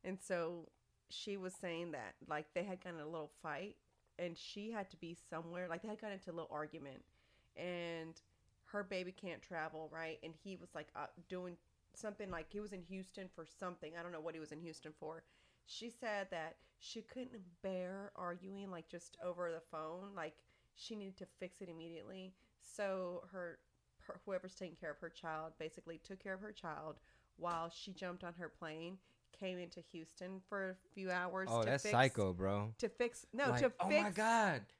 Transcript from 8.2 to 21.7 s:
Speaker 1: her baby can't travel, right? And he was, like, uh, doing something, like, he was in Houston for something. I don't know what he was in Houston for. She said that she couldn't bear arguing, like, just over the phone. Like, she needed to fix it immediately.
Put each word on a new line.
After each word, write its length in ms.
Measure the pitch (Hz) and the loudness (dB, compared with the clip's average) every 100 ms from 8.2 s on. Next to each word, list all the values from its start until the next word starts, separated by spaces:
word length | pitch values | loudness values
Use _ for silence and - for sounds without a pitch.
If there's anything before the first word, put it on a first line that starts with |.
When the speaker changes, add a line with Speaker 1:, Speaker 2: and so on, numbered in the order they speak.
| _ _ _ _ - | _ _ _ _ -4
Speaker 1:
her 180 | 208 | -2
baby 280 | 190 190 180 | 0 0 -2
can't 300 | 185 196 151 | -4 -6 -6
travel, 460 | - 170 156 160 156 | -4 -2 -2 -2 -6
right? 240 | 160 160 160 | -4 -4 -4
And 100 | 165 160 | -8 -10
he 120 | 196 185 | -10 -8
was, 140 | 175 | -8
like, 140 | 160 151 - | -8 -8 -6
uh, 100 | 139 - 170 | -6 -8 -6
doing 260 | 185 180 170 _ _ _ | -4 -4 -8 _ _ _
something, 380 | - 220 208 202 | -6 -6 -4 -4
like, 160 | 175 160 | -4 -2
he 100 | 202 | -4
was 140 | 208 | -4
in 80 | 196 175 | -6 -6
Houston 400 | 190 185 - 185 - | -6 -6 -8 -10 -8
for 100 | 160 | -10
something. 480 | - 185 175 156 170 | -4 -4 -4 -6 -6
I 60 | |
don't 100 | 170 | -4
know 100 | 170 | -2
what 120 | 160 | -2
he 60 | 160 | -4
was 120 | 156 | -6
in 80 | 151 | -6
Houston 300 | 170 156 156 151 | -8 -8 -10 -8
for. 240 | 156 165 - - - _ - | -6 -6 -12 -20 -20 _ -10
She 240 | - 233 | -6 -6
said 360 | 233 233 208 196 | -4 0 2 0
that 240 | 170 160 - - _ | 0 -2 -6 -20 _
she 220 | - 233 | -8 -8
couldn't 360 | 220 254 254 240 180 170 | -6 -8 -6 -8 -12 -4
bear 500 | 190 185 180 196 202 - | -2 0 0 -4 -6 -4
arguing, 560 | 175 175 185 196 196 | -2 -2 -6 -6 -4
like, 160 | 180 160 | -6 -6
just 280 | 175 - - | -10 -10 -4
over 280 | 180 175 175 | -2 0 0
the 100 | 165 - | 0 -4
phone. 440 | 156 156 175 196 196 | -4 -2 -4 -6 -4
Like, 180 | 160 - - - _ | -4 -6 -20 -20 _
she 220 | - - 214 | -12 -6 -4
needed 220 | 196 190 | -6 -8
to 100 | 180 - | -12 -8
fix 220 | 185 - | -8 -6
it 80 | |
immediately. 640 | 185 | -10